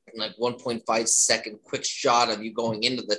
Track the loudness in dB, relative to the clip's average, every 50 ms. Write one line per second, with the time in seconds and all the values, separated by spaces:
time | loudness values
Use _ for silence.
0 | _ -16 -10 -8 -8 -8 -4 -2 -2 -2 -2 -4 -6 -6 -6 -4 -2 0 0 2
1 | 2 2 4 4 4 4 2 0 0 -8 -14 -14 _ -6 -6 -4 -4 -4 -4 0
2 | 2 4 4 4 4 2 0 -4 -4 -6 -4 -2 -2 -2 -2 0 0 -2 -2 -2
3 | -2 -4 -4